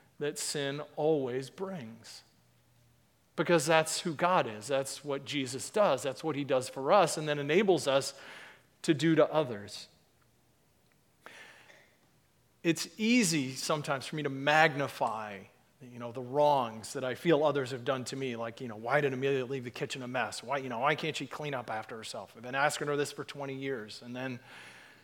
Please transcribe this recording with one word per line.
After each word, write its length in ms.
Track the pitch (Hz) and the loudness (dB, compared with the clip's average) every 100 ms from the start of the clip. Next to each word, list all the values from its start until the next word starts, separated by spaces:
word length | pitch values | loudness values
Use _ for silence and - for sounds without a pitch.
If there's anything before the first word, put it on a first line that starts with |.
| _ - | _ -8
that 200 | 147 151 | -6 -4
sin 420 | - 151 139 143 147 - | -6 -4 -4 -4 -8 -2
always 520 | 151 156 127 131 131 | 2 2 0 -4 -6
brings. 720 | - 190 185 110 117 - - _ _ _ _ _ _ _ _ _ _ _ - | -10 -8 -8 -12 -16 -18 -20 _ _ _ _ _ _ _ _ _ _ _ -2
Because 280 | 165 170 | 4 4
that's 360 | 147 160 156 - | 6 4 4 -2
who 140 | 175 | -2
God 340 | 143 175 185 123 | 0 4 4 2
is. 180 | 107 110 | -4 -2
That's 380 | 139 135 - | -2 -2 -8
what 200 | 147 139 | -6 -6
Jesus 460 | 123 143 131 127 - | -2 -4 -4 -6 -2
does. 320 | 214 196 131 | 4 4 4
That's 220 | 139 127 | 0 -4
what 100 | 160 | -4
he 80 | 143 | -2
does 260 | 139 131 127 | 2 2 0
for 240 | 135 135 | -2 4
us 240 | 202 160 165 | 6 6 2
and 120 | 151 | -2
then 100 | 147 | -2
enables 480 | 143 170 202 160 139 | 4 4 6 4 6
us 280 | 135 131 - - - - - _ _ | 2 2 -10 -18 -18 -20 -20 _ _
to 120 | - | 2
do 200 | 143 160 | 4 6
to 180 | 156 147 | 6 6
others. 540 | 151 143 104 101 - - _ _ _ _ _ _ _ _ _ _ _ _ _ - - - - - - _ _ _ _ _ _ _ _ | 4 0 -4 -10 -14 -18 _ _ _ _ _ _ _ _ _ _ _ _ _ -20 -20 -20 -20 -20 -20 _ _ _ _ _ _ _ _
It's 240 | 170 160 - - | -2 -2 -4 -2
easy 580 | 220 247 185 160 131 | 4 4 4 2 -2
sometimes 520 | 127 - 151 151 135 - | -6 -2 -2 -2 -4 -4
for 80 | |
me 80 | 156 | -6
to 80 | 143 | -4
magnify, 1080 | 135 143 156 160 139 135 - 127 110 107 98 101 _ _ _ 123 | -2 4 6 6 4 -4 -2 -2 -2 -8 -10 -16 _ _ _ -18
you 60 | 120 | -12
know, 140 | 120 | -10
the 80 | 120 | -8
wrongs 720 | 123 143 147 139 117 110 107 | -4 2 4 4 0 -6 -10
that 100 | 139 | -6
I 140 | 127 120 | -4 -2
feel 260 | 170 147 | 4 4
others 300 | 151 143 123 | 4 0 -2
have 120 | 131 | -4
done 200 | 120 131 | -2 -2
to 100 | 120 | -4
me, 220 | 135 135 113 | -6 -6 -4
like, 240 | 117 110 | -8 -8
you 80 | 127 | -12
know, 80 | 107 | -8
why 240 | 117 147 | 0 2
did 120 | 143 | 2
Amelia 320 | 127 139 135 | 0 0 0
leave 200 | 120 135 | -2 -6
the 60 | 120 | -8
kitchen 300 | - 143 139 | -8 -8 -8
a 20 | 123 | -6
mess? 380 | 127 107 - | -4 -4 -6
Why, 140 | 117 139 | -4 -4
you 100 | 131 | -4
know, 100 | 117 | 0
why 160 | 139 | 0
can't 220 | 151 160 - | 0 -2 -6
she 100 | 139 | -8
clean 280 | - 151 | -8 -6
up 180 | 131 120 | -6 -6
after 240 | 110 - 117 | -8 -8 -12
herself? 360 | 107 113 95 113 | -10 -12 -12 -14
I've 80 | |
been 100 | 123 | -6
asking 320 | 135 147 - 147 | 2 2 2 -2
her 100 | 143 | -2
this 140 | 143 | -2
for 140 | - | -6
twenty 300 | 139 143 139 | -10 -8 -8
years, 460 | 135 139 127 107 - | -6 -6 -6 -8 -14
and 100 | 120 | -10
then 240 | 127 131 123 - - - - - - | -8 -8 -8 -14 -20 -20 -20 -20 -20